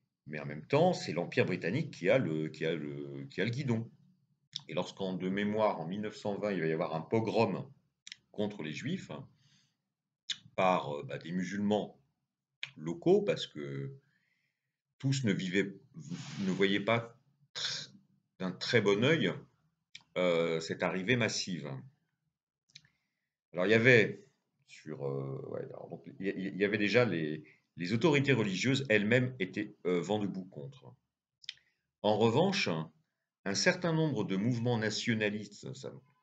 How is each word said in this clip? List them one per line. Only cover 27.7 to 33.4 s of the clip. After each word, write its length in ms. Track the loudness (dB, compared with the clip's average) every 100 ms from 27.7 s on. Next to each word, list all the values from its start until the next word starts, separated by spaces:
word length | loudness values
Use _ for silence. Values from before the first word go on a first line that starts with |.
| -8
les 160 | -4
autorités 400 | 2 4 4 4
religieuses 540 | 2 2 0 0 0 2
elles-mêmes 480 | 2 4 2 2 -2
étaient, 360 | -4 -4 -6 -6 -2
euh, 140 | 0
vent 200 | 0 0
debout 260 | -2 -6 -10
contre. 500 | -12 -14 -16 -20 -20 _ _ _ _ -18 -18 _ _ _ _
En 160 | 2 4
revanche, 520 | 4 4 2 2 0 -2 -4 -12 _ _ _ _